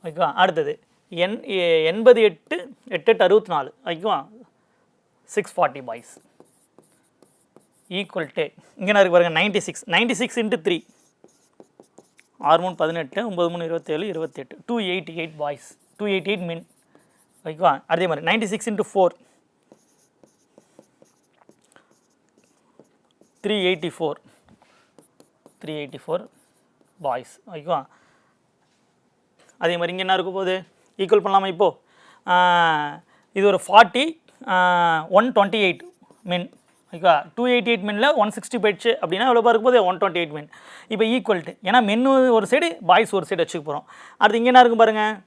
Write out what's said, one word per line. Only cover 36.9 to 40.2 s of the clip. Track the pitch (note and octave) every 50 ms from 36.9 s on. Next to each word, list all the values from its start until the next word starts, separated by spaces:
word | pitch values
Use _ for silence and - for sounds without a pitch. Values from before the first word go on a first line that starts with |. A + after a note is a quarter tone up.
| -
ஓகேவா? | E3 E3+ F3+ D#3+ C#3+ D3 - _
டூ | - A#3+ B3
எயிட்டி | B3 A#3+ G3 A#3
எயிட் | A#3 F#3 F#3 G#3
மென்ல | G#3 G3+ A#3 C#4+ D#4+ C4+
ஒன் | G3+ G#3+ - -
சிக்ஸ்டி | - - - A#3 F#3
போயிடுச்சு | G#3+ G3 - - A#3 A3+ -
அப்படின்னா | - E3 E3+ F#3+ A#3+ C4
எவ்வளோ | A#3+ A#3 A3
பேர் | A#3+ A#3
இருக்கும் | A3 G#3+ B3
போது? | B3 A#3+ G3 F3+
ஒன் | F#3 E3+
டுவெண்ட்டி | G3+ F#3+ D#3+ F3